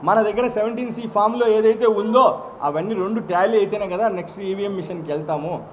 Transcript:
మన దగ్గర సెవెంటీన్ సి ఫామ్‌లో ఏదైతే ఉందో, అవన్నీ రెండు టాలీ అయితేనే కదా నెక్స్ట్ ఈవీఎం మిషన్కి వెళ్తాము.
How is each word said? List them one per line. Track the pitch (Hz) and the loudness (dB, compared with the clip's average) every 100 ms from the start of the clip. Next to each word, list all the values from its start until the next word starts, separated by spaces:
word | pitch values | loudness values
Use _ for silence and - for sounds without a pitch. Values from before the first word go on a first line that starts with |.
| 151 | 2
మన | 214 214 | 2 2
దగ్గర | 208 247 214 | 0 -2 0
సెవెంటీన్ | 220 233 247 233 | -2 -2 -6 -6
సి | 226 214 | -4 0
ఫామ్‌లో | 214 240 233 214 | 2 2 4 4
ఏదైతే | 220 220 233 208 | 4 4 4 2
ఉందో, | 214 240 247 - - - 147 | 2 4 4 2 -10 -6 -4
అవన్నీ | 147 190 214 | -2 -2 -2
రెండు | 190 226 165 | -2 -4 -2
టాలీ | 175 196 226 | 2 4 4
అయితేనే | 196 208 196 | 2 -2 -4
కదా | 180 226 185 | -2 -2 -2
నెక్స్ట్ | 170 196 190 | -8 -8 -6
ఈవీఎం | 196 202 190 | -4 -4 -6
మిషన్కి | 156 175 147 | -6 -8 -6
వెళ్తాము. | 147 156 156 156 175 - | -6 -4 -4 -4 -8 -10